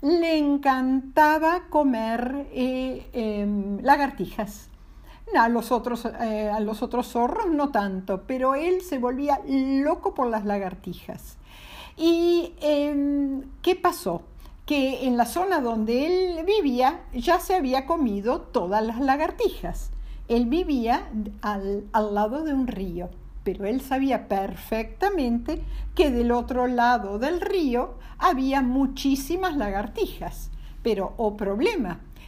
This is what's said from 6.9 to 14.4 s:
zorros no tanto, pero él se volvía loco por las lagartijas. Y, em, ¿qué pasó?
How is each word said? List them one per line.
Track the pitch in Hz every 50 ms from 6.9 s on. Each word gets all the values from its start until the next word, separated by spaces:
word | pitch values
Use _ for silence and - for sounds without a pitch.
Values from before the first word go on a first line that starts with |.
| - 247 240
zorros | - - 233 240 254 - 466 440 349
no | 311 294 285 277
tanto, | 277 208 202 196 190 185 185 - 190 190 -
pero | - 262 254 254 262 269
él | 285 320 359 370 359
se | 359 - 285
volvía | 254 240 247 254 254 285 294 277 277 -
loco | - 269 269 262 269 269 269 285 302 339 330 - 392 -
por | - 254
las | 240 220 214 202
lagartijas. | 208 202 202 196 185 190 - - 185 175 - - - 185 - - - - - - - - - - - - - - - -
Y, | - 320 330 339 339 349 349 349 339 339 339 - -
em, | 294 302 302 285 294 294 294 285 285 285 285 285 277 269 269 269 269 - - -
¿qué | - 349 370
pasó? | 370 - 349 339 - - 185 170 - - - - -